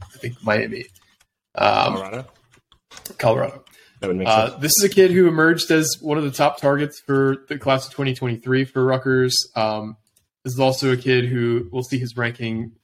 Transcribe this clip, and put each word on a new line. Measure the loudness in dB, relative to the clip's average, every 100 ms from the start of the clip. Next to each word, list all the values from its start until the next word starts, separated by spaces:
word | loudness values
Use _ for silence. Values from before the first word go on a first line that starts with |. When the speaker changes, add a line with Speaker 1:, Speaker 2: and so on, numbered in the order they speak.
Speaker 1:
I | -20 -12
think | -12 -8
Miami. | -2 -2 -2 -8 -14 _ _ _ _ _ _
Um, | -2 2 2 0
Speaker 2:
Colorado? | -2 -8 -12 -14 _ _ _ _ _ _ -20 -18 -4
Speaker 1:
Colorado. | 0 0 -2 -8 -20 _ _ _
Speaker 2:
That | -4
would | -2
make | 2
Speaker 1:
Uh, | 2 2
Speaker 2:
sense. | -2
Speaker 1:
this | -2 2
is |
a | 2
kid | 6 6
who | 6 4
emerged | 6 4 2 2
as | 2 0 -4
one | -4 -2
of |
the | -2
top | 0 0 2
targets | 0 0 -2 -6
for | -2 2 2 0 -6
the | -6
class | 0 -2 -2
of |
twenty | -6 -4
twenty-three | -4 -4 -6 -2 0
for | 0 0
Rutgers. | 0 0 0 2 2 0 -4
Um, | -2 -2 -4 -8 -14 _ _ _ _
this | -10
is | 0
also | 0 2 0
a | 0
kid | 0 0 0
who | -2 -2 -2 -4
we'll | -8
see | -6 -6
his | -6 -4
ranking | -6 -4 -6 -6 -8 -14